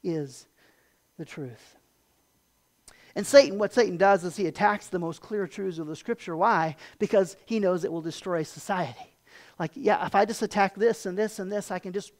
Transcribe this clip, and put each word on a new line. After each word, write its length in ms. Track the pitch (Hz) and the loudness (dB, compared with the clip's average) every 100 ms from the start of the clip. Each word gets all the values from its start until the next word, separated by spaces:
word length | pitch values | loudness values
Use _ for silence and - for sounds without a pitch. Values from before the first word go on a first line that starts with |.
is 420 | 190 165 139 127 - _ _ _ _ _ _ - | -4 -4 -6 -12 -20 _ _ _ _ _ _ -16
the 60 | |
truth." 520 | 156 - 131 110 - _ _ _ _ _ _ _ _ _ _ _ - - - - | -14 -12 -14 -14 -20 _ _ _ _ _ _ _ _ _ _ _ -20 -20 -12 -8
And 100 | 202 | 8
Satan, 320 | 285 202 196 | 8 8 2
what 160 | 202 | 0
Satan 220 | - 226 175 | 2 2 4
does 260 | 196 196 | 4 4
is 140 | 175 160 | 2 -4
he 100 | 175 | -4
attacks 400 | 151 208 208 - | 2 0 0 -4
the 140 | 180 | -6
most 200 | 170 160 | -6 -8
clear 280 | - 214 185 | -8 -6 -6
truths 300 | - 196 165 | -6 -8 -6
of 100 | 151 | -10
the 80 | 156 | -10
Scripture. 400 | - 233 - 160 | -8 -8 -6 0
Why? 400 | 208 202 160 147 - - | 2 2 0 -6 -18 -6
Because 360 | 208 208 180 - | 2 2 2 -4
he 140 | - 226 | -6 0
knows 240 | 190 180 | 0 0
it 80 | 170 | -2
will 120 | 165 | -6
destroy 420 | 165 - 190 170 | -8 -10 -4 -4
society. 720 | 156 - - 190 147 117 - _ _ - - _ | -4 -10 -6 -4 -4 -8 -20 _ _ -20 -20 _
Like, 140 | 165 | -8
yeah, 320 | - - 202 - | -2 0 0 2
if 80 | |
I 100 | 196 | 0
just 180 | 202 220 | 0 -2
attack 340 | 214 208 196 190 | -4 0 0 2
this 280 | 226 220 | 0 0
and 140 | 196 185 | -6 -4
this 220 | 214 214 | -4 -6
and 100 | 185 | -6
this, 220 | 208 - | -6 -6
I 80 | 185 | -10
can 120 | 190 | -8
just 200 | 185 - | -10 -10